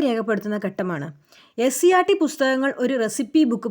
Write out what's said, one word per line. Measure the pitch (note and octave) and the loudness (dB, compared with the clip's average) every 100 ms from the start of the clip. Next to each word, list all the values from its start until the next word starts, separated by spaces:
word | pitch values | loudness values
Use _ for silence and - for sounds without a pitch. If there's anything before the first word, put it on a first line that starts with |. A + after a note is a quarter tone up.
രേഖപ്പെടുത്തുന്ന | C#4+ A3+ A3 G#3 G#3 G#3 | 2 0 -2 -2 -2 -4
ഘട്ടമാണ്. | G3 F#3+ F#3 D#3+ D#3 C#3+ _ _ _ - | -4 -4 -6 -4 -8 -12 _ _ _ -2
എസ് | B3 B3+ | -2 2
സി | F4 F#4 | 4 4
ആർ | F4+ | 4
ടി | G4 | 2
പുസ്തകങ്ങൾ | D4+ - C4 C4 C#4 - | 0 0 0 0 -2 -2
ഒരു | B3 C4 | -2 0
റെസിപ്പി | A3 G#3+ A3+ D#4 C#4+ | -2 -4 0 2 2
ബുക്ക് | A3+ A3+ | 0 -2